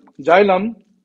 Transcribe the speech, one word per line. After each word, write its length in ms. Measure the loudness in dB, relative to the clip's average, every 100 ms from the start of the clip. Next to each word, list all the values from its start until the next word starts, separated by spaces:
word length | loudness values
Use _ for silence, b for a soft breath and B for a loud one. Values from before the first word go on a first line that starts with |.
| -16 -10
जाइलम, 540 | 0 2 2 0 -4 -12 _ _